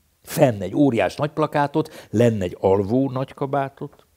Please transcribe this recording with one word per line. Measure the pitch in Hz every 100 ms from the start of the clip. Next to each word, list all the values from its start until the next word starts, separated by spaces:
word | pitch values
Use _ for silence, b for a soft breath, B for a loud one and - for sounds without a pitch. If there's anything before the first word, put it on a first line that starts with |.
| _ _
fenn | - 165 139 104
egy | 92
óriás | 131 143 113 90 -
nagy | 151
plakátot, | 156 147 151 143 160 151 - -
lenn | 104 117 110
egy | 92 -
alvó | 98 98 98 127 135
nagy | 127 135
kabátot | - 139 139 139 - 147 - _